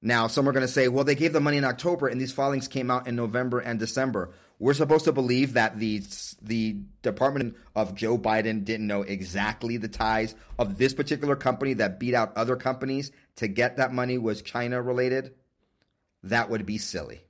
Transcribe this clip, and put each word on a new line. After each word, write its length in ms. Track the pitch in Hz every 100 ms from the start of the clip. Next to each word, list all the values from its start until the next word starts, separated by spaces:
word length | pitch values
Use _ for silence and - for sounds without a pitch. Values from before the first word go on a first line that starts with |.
Now, 260 | 107 120 113
some 200 | 131 139
are 40 |
gonna 160 | 135 127
say, 180 | 135 127
"Well, 180 | 127
they 120 | 139 143
gave 160 | 160
the 80 | 156
money 160 | 147 147
in 80 |
October 420 | 139 123 170 175 139
and 140 | 120
these 120 | 127
filings 360 | - 139 139 127
came 240 | 139 123
out 160 | 127 127
in 80 | 120
November 420 | 117 117 127 123
and 220 | 117 113
December." 500 | 110 - 131 107 87 - _ _
We're 160 | 117
supposed 320 | 143 147 156 151
to 60 |
believe 420 | 147 127 123 139
that 240 | 120 110 107
the, 240 | 110 107 98 - - -
the 400 | 107 113 110 101 98 -
Department 560 | 120 104 135 139 123 - -
of 200 | - 104
Joe 240 | 95 110 120
Biden 440 | 107 110 110 110
didn't 240 | 101 113 107
know 140 | 101
exactly 760 | 98 98 90 92 104 110 117 117
the 100 | 104
ties 460 | - 110 110 113 - - -
of 180 | 117 98
this 160 | 131
particular 420 | 135 139 147 147
company 380 | 139 131 123 135
that 240 | 120 104 95
beat 140 | 120
out 240 | 123 110 107
other 200 | 117 127
companies 540 | 131 127 135 135 143 - _ -
to 120 | 110
get 300 | 98 120 123
that 160 | 131
money 240 | 127 123 127
was 240 | 110 104
China 400 | - 123 120 123
related? 500 | 123 123 127 131 131 - _ _ _ _ _ _ _ _
That 280 | 95 117 107
would 160 | 113 98
be 100 | 107
silly. 460 | - 90 69 53 _